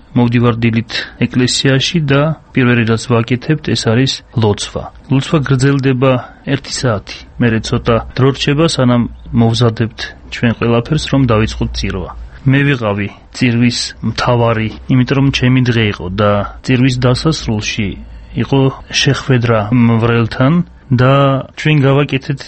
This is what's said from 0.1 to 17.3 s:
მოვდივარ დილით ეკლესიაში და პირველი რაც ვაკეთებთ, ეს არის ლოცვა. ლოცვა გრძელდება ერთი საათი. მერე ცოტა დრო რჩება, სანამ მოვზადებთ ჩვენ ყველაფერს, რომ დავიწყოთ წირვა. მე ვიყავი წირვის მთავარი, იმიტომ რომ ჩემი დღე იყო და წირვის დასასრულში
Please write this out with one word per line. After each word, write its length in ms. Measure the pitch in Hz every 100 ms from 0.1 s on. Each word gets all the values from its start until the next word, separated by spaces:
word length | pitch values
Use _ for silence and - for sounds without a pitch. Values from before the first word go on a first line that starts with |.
| 123
მოვდივარ 400 | 120 120 120 117
დილით 280 | 117 113 - - - - 123
ეკლესიაში 720 | 127 123 - 139 135 - 175 143
და 140 | 139 156 151 - 135
პირველი 280 | 123 120 113
რაც 160 | 113 -
ვაკეთებთ, 540 | 120 117 123 - 151 - 117
ეს 80 | 117
არის 200 | 113 135 - - 117
ლოცვა. 440 | 110 101 - - - - -
ლოცვა 260 | 135 - 165
გრძელდება 680 | 131 131 135 139 135 123 135 123 - - -
ერთი 260 | 139 - -
საათი. 380 | 127 98 - - - -
მერე 180 | 117 110 -
ცოტა 280 | 120 - 113 - -
დრო 140 | 131
რჩება, 340 | 120 - 143 165
სანამ 320 | - 123 120 110 - - 117
მოვზადებთ 580 | 113 113 120 107 113 - - - -
ჩვენ 200 | - 120 107
ყველაფერს, 480 | 117 117 117 151 -
რომ 100 | 139 127
დავიწყოთ 420 | 107 110 - 117 -
წირვა. 320 | 98 92 76 - - - 131
მე 120 | 135 143
ვიყავი 420 | 131 107 101 101 - - -
წირვის 440 | 127 117 120 120 - - 117
მთავარი, 600 | 117 - 120 117 110 110 - -
იმიტომ 280 | 127 120 135
რომ 80 | 139 -
ჩემი 260 | 127 131 123
დღე 160 | 117 107
იყო 140 | 98 92 95
და 160 | 104 101 95 -
წირვის 320 | - 123 135 123
დასასრულში 840 | 123 123 160